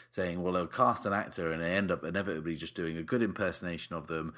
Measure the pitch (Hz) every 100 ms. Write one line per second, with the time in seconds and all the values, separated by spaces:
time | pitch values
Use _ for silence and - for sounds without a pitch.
0 | - - 90 87 90 90 82 - 123 117
1 | 104 101 - - 82 80 85 95 95 85
2 | 80 92 98 78 82 78 80 - 82 82
3 | 80 123 107 98 92 - 90 82 - 85
4 | 76 80 80